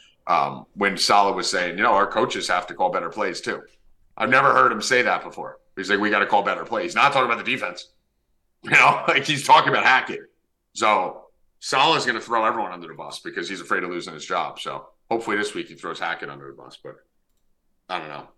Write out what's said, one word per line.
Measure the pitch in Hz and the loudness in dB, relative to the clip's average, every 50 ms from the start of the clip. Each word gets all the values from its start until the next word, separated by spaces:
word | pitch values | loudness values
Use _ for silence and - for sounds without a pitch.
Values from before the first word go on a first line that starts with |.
| _ _ _ _ - | _ _ _ _ -2
Um, | - 87 80 71 69 71 64 - _ - | 0 2 2 2 0 -4 -8 -14 _ -4
when | - 101 101 95 | -2 -2 0 0
Saleh | 85 - - 110 101 101 98 95 | 0 2 4 6 6 6 4 2
was | 92 87 - | -2 -4 -4
saying, | - 92 90 87 82 | -2 -2 -2 -2 -2
you | 92 110 | 0 2
know, | 123 104 | 2 4
"Our | 98 101 | 2 2
coaches | 98 - 110 120 131 - 101 87 | 0 0 0 -2 -2 -2 -4 -2
have | - 90 90 - | -2 -2 -2 -2
to | - 85 | -4 -4
call | - 92 90 | -2 -2 0
better | 90 92 85 82 | 0 -2 -4 -6
plays | - 107 104 95 85 - | -4 -4 -4 -4 -4 -6
too." | - 117 98 - - - _ _ _ _ _ _ _ _ - | -6 -6 -6 -8 -8 -16 _ _ _ _ _ _ _ _ -6
I've | - 110 110 | -4 0 4
never | 123 135 139 135 120 | 4 6 6 6 6
heard | 127 127 123 | 6 4 4
him | 113 107 | 2 0
say | 104 - 131 123 | -2 0 2 2
that | 120 104 90 87 - | 2 2 0 -2 -4
before. | 85 - 92 73 - - - _ _ - | -8 -14 -14 -14 -14 -16 -18 _ _ -12
He's | - 95 90 | -6 -2 0
like, | 104 101 | 0 2
"We | 104 104 | 2 2
gotta | 104 101 101 | 2 2 2
call | - 110 101 98 | 2 2 2 2
better | 104 95 82 82 | 0 -2 -4 -4
plays." | - 113 107 95 87 87 | -6 -6 -4 -4 -2 2
Not | 110 127 143 - | 2 2 4 4
talking | 135 127 110 | 2 2 0
about | - 110 95 | 0 -2 -4
the | 107 | -4
defense. | 127 117 104 90 87 - - _ | -4 -4 -6 -8 -8 -10 -16 _
<laughs> | _ _ _ _ _ _ _ _ _ _ _ _ _ _ - | _ _ _ _ _ _ _ _ _ _ _ _ _ _ -4
You | - | 2
know, | 156 143 127 139 127 - - | 4 6 6 6 4 4 2
like, | - 160 139 139 | 0 0 0 0
he's | 156 151 135 - | -2 -2 0 4
talking | - 147 156 156 147 | 6 6 6 6 4
about | 135 110 101 | 2 2 4
Hackett. | 123 131 127 - - 101 - - _ _ _ _ _ _ _ _ _ - | 4 4 4 2 -2 -8 -10 -12 _ _ _ _ _ _ _ _ _ -6
So | - 113 107 104 95 90 87 - - - _ _ _ _ _ _ _ | 0 2 4 4 4 2 -2 -6 -12 -18 _ _ _ _ _ _ _
Saleh's | - - 143 135 139 160 160 147 120 | -6 -2 2 4 4 4 4 2 0
gonna | 123 117 110 | -2 -4 -4
throw | 110 113 117 113 110 | -4 -2 0 2 2
everyone | 113 117 113 101 92 | 2 0 0 -4 -6
under | 90 87 85 | -8 -12 -14
the | 78 78 | -14 -14
bus | 78 78 73 - - | -14 -14 -14 -14 -12
because | - 87 82 95 87 | -12 -10 -8 -8 -6
he's | 87 98 90 | -6 -8 -8
afraid | 82 - 104 92 90 | -6 -4 -4 -2 -2
of | 90 | -4
losing | 87 87 80 87 80 | -6 -8 -10 -10 -12
his | 76 71 | -12 -8
job. | - 92 87 78 71 - - | -6 -4 -4 -4 -4 -8 -10
So | - 78 69 69 - - _ _ _ - | -10 -10 -10 -10 -12 -16 _ _ _ -6
hopefully | 117 117 113 113 104 | -6 -4 -4 -2 -2
this | 101 104 104 - | -2 -2 -4 -6
week | 90 82 | -8 -10
he | - 85 | -10 -12
throws | - - 87 82 - | -12 -10 -10 -8 -6
Hackett | 92 85 82 - - 73 | -6 -6 -6 -8 -10 -14
under | 71 71 69 | -14 -16 -18
the | 69 67 | -20 -20
bus, | - 65 64 - - - | -20 -20 -20 -20 -20 -18
but | 67 - _ _ _ _ _ _ _ _ _ _ _ _ _ _ _ _ _ _ | -18 -20 _ _ _ _ _ _ _ _ _ _ _ _ _ _ _ _ _ _
I | - 92 87 | -8 -8 -8
don't | 78 | -8
know. | 76 73 71 69 - _ | -10 -14 -14 -16 -18 _